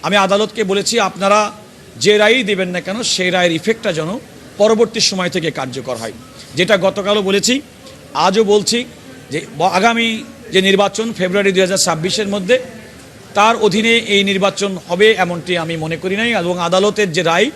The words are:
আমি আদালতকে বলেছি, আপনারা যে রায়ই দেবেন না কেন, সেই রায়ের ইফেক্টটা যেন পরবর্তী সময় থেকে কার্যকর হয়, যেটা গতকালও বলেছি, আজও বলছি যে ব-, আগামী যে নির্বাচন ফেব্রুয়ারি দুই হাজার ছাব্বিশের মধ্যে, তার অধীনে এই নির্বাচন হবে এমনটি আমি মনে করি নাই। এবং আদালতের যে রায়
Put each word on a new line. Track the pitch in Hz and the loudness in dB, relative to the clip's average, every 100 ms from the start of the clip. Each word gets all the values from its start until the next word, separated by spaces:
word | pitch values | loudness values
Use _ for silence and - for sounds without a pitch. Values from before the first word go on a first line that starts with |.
আমি | 156 202 | 0 0
আদালতকে | 190 202 214 233 | 2 0 -2 -4
বলেছি, | 196 196 196 226 | -2 -2 0 -2
আপনারা | 190 170 196 208 208 - - - - - | -2 -2 2 2 2 -6 -20 -20 -20 -2
যে | 151 208 | 2 4
রায়ই | 208 254 | 4 4
দেবেন | 208 196 185 | 2 -2 -2
না | 180 | -4
কেন, | 170 208 | -6 -6
সেই | - - 185 | -4 -2 0
রায়ের | 180 180 160 | 2 0 0
ইফেক্টটা | 180 220 214 | -2 -4 -4
যেন | 156 156 233 - - - - | -4 -6 -8 -12 -20 -20 0
পরবর্তী | 208 220 226 226 | 2 4 2 0
সময় | - 190 180 | -2 0 -2
থেকে | 180 160 | -2 -4
কার্যকর | 143 131 131 123 117 | -6 -8 -8 -8 -8
হয়, | 113 113 - - - 135 | -8 -12 -20 -20 -10 -2
যেটা | 180 202 | 2 2
গতকালও | 190 196 196 214 | 2 0 -2 0
বলেছি, | 190 196 196 262 - - - - - | 2 0 2 -2 -4 -20 -20 -20 -10
আজও | - 175 202 | 0 2 2
বলছি | 208 208 190 240 - - - - - | 2 2 2 -4 -4 -14 -20 -20 -10
যে | 147 - 143 | -10 -10 -2
ব-, | 180 175 | 0 2
আগামী | 226 233 226 220 - - - | 2 2 -2 -4 -10 -18 -2
যে | 185 | 0
নির্বাচন | 190 196 202 196 226 | 2 4 2 0 -6
ফেব্রুয়ারি | 220 180 190 196 | -4 -2 0 2
দুই | 185 | 2
হাজার | 185 190 180 | 2 2 0
ছাব্বিশের | 160 175 214 202 | 0 -2 -4 -4
মধ্যে, | 202 180 254 247 - - - - - - | -4 0 0 -2 -16 -20 -20 -20 -20 -8
তার | - 214 233 | 2 2 4
অধীনে | 214 196 226 233 220 | 2 2 2 0 2
এই | 202 | 0
নির্বাচন | 202 196 190 190 202 185 - | 2 0 0 -2 -6 -6 -6
হবে | 175 214 202 | 2 4 4
এমনটি | 175 175 175 175 | 0 -2 -4 -4
আমি | 160 165 | -4 -6
মনে | 160 165 | -6 -6
করি | 185 196 | -4 -2
নাই। | 233 220 | -2 -2
এবং | 175 180 | -2 -2
আদালতের | 170 185 208 202 202 | 0 2 2 0 -2
যে | 160 | 0
রায় | 165 170 240 | 2 2 0